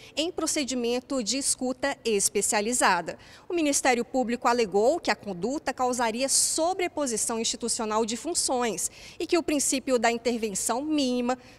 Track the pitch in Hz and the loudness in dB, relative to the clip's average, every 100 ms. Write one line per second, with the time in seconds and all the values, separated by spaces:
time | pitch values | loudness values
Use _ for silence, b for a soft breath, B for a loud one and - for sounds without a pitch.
0 | B - 330 - 311 311 254 254 233 247 | B -4 -2 -2 -2 0 -2 -2 0 -2
1 | 254 269 202 262 269 - 254 262 277 269 | -2 -2 -2 -2 -2 -2 -2 -2 -4 -2
2 | 233 202 190 208 196 214 208 240 254 180 | 0 0 0 -2 0 0 0 2 4 4
3 | 170 - B B B 349 302 285 277 247 | 0 -8 B B B 0 2 2 2 2
4 | 233 262 226 240 247 240 220 196 226 339 | 0 -2 0 0 2 2 2 4 4 4
5 | - 208 208 180 202 294 - 254 254 247 | 0 -2 -4 -6 -4 -4 -4 -2 0 0
6 | 233 226 269 - - - 330 381 349 - | 0 0 0 2 2 2 0 0 -2 -2
7 | 285 214 - 226 226 - 233 - 220 220 | -4 -2 -2 -2 -2 -4 -4 -4 0 0
8 | 226 240 311 339 - 254 240 175 - B | 0 -2 -4 -2 0 0 0 -2 -6 B
9 | B B 349 349 311 294 - 269 262 247 | B B 0 0 2 0 0 0 2 2
10 | 226 233 240 233 220 190 - 233 302 302 | 2 2 0 0 -2 -2 -2 -2 0 2
11 | 262 247 240 254 B | 2 2 0 -2 B